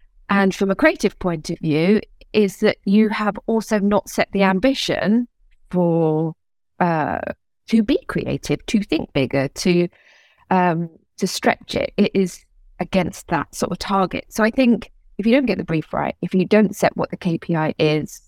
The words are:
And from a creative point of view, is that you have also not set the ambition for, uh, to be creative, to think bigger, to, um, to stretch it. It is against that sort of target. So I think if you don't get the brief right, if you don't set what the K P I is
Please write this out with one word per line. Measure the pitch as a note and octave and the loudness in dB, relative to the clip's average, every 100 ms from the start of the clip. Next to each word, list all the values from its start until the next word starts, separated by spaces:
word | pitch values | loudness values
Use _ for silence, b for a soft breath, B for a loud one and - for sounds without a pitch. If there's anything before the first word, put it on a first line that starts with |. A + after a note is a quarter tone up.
| b _ - | b _ -2
And | G3 F#3+ | 0 2
from | - G3 | 0 -2
a | F#3+ | 2
creative | D#4 F#4+ G#3 - | 2 2 -2 -2
point | F#3 E3 - | -4 -4 -6
of | E3 | -6
view, | D#3+ D3 E3+ G#3+ - - - | -2 0 2 2 0 -20 -4
is | G#3+ G3+ - | 0 0 2
that | G#3+ - | 0 0
you | G3+ G#3 G#3+ | 2 4 4
have | G#3 G#3+ G3 - | 0 -4 -4 -2
also | A3+ - G#3+ | -2 0 0
not | G3+ G#3 - | 2 0 -2
set | - - | -2 -2
the | G3 | 2
ambition | G3 F#3+ C4+ C#4 - C#3+ F3+ A3+ A#3+ _ _ _ - | 2 2 0 0 -2 -2 2 0 0 _ _ _ -6
for, | F3+ F3 E3 D#3+ D#3 D#3+ - _ _ _ - | -2 0 2 0 0 -4 -8 _ _ _ -2
uh, | F3 D#3+ C3 E2 - - _ _ - | 0 0 -2 -4 -8 -12 _ _ -2
to | A3+ | 0
be | G#3 D#4 - | 2 -2 -2
creative, | - - C#3 - D3 - | -6 -4 -6 -4 -6 -2
to | G#3+ | -2
think | G3 D#4+ - | 0 -4 -4
bigger, | C#3+ B2+ C#3 C3+ | -4 -2 -2 -4
to, | - F#3 F3 F3 b b b b b b | -2 0 2 0 b b b b b b
um, | F#3 F3+ E3 E3+ - _ - | 2 2 0 -4 -10 _ -6
to | F#3+ | -6
stretch | - - - - | -2 -2 -2 -4
it. | - - - | -6 -4 0
It | G#3 | 0
is | F#3+ F#3 - _ _ - - | 0 -2 -6 _ _ -18 -10
against | F3 F#3 F3 - - | -2 -2 -2 -6 -4
that | E3 - | -4 -4
sort | - - | -6 -6
of | F3+ | -6
target. | - G3 F#3 - - | -2 0 0 -4 -8
So | - | 0
I | A3 | 0
think | C4 B3 G#3+ - _ _ - | 2 2 2 -2 _ _ -4
if | G#3+ | 2
you | |
don't | C4 B3 | 2 2
get | F#3 | -2
the | |
brief | F3 D#3+ - | -2 -4 -2
right, | D#3+ D3 - | -4 -4 -4
if | F3 | -2
you | F#3 | 0
don't | F3 G#3+ G#3 | 4 4 4
set | - F3 - | 2 -2 -2
what | - | -8
the | - | -4
K | F3+ E3 | -4 -4
P | - | -2
I | D#3+ D#3 - | -2 -2 0
is | D3+ D3+ C#3+ - | 0 0 -4 -14